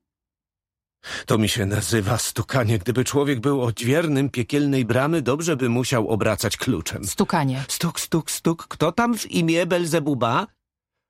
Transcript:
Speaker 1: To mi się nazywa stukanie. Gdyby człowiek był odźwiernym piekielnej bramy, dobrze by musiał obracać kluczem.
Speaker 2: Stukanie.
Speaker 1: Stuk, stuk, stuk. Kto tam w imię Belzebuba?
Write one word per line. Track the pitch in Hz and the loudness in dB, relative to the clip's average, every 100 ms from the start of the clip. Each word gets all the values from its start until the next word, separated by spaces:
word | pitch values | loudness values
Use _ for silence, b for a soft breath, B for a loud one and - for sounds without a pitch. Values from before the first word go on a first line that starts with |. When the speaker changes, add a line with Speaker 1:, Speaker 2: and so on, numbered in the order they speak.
| _ _ _ _ _ _ _ _ _ _ B B B | _ _ _ _ _ _ _ _ _ _ B B B
Speaker 1:
To | 113 | 2
mi | 107 | 2
się | - 98 | 2 0
nazywa | 104 - 113 101 117 | 0 0 0 2 0
stukanie. | - - - 135 110 113 | -2 -4 -2 0 2 0
Gdyby | 104 123 120 | 0 -2 0
człowiek | 143 143 131 | 0 0 0
był | 135 139 | 0 0
odźwiernym | 120 107 120 147 170 135 139 | 0 -2 0 2 2 2 0
piekielnej | - 113 147 147 135 113 | -2 -2 0 2 2 2
bramy, | 127 143 165 | 2 2 2
dobrze | 120 147 170 139 | 0 0 0 0
by | 127 | 2
musiał | 120 127 123 107 | 2 2 0 2
obracać | 107 110 101 104 - | 2 2 0 -2 -2
kluczem. | - 92 - - 101 | -2 -2 -4 -8 -6
Speaker 2:
Stukanie. | - 196 175 135 131 139 | -2 0 2 0 -2 -6
Speaker 1:
Stuk, | - 170 - | -4 -4 -4
stuk, | - 165 - | -2 -2 -2
stuk. | - 160 165 - | -4 -2 -2 -6
Kto | - 160 | -2 -2
tam | 170 240 220 | 2 0 0
w | - | -2
imię | 180 165 165 175 | 0 2 2 2
Belzebuba? | 175 170 165 147 131 117 139 208 _ _ _ _ _ _ | 0 2 0 0 0 0 0 -2 _ _ _ _ _ _